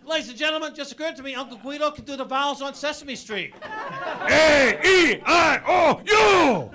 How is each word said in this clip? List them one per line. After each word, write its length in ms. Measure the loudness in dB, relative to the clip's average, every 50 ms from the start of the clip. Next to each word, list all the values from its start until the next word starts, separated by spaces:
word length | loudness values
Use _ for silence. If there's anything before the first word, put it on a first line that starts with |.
| _
Ladies 240 | -4 -6 -6 -6 -6
and 80 | -10 -6
gentlemen, 360 | -4 -4 -4 -4 -6 -8 -10
just 180 | -10 -14 -14
occurred 240 | -12 -8 -8 -8 -8
to 60 | -8
me, 120 | -12 -12 -10
Uncle 240 | -10 -10 -12 -14 -16
Guido 320 | -14 -12 -8 -4 -4 -6
can 140 | -6 -6 -14
do 120 | -14 -10
the 80 | -10 -10
vowels 380 | -6 -4 -4 -2 -2 -4 -6
on 120 | -8 -12 -12
Sesame 400 | -8 -8 -8 -8 -8 -10 -14 -14
Street. 400 | -14 -12 -10 -8 -8 -8 -10 -12 -16
<laughs> 40 | -16 -14 -12 -12 -12 -12 -12 -10 -10 -10 -10 -6 -4 0
A, 500 | 2 4 4 6 6 6 4 4 2 2 4
E, 360 | 4 6 6 6 4 2 0 0
I, 340 | 0 2 4 4 4 2 0 0
O, 1040 | 0 2 4 4 4 2 0 0 0 2 4 6 6 6 4 4 4 2 0 -2 -6
U. 40 | -10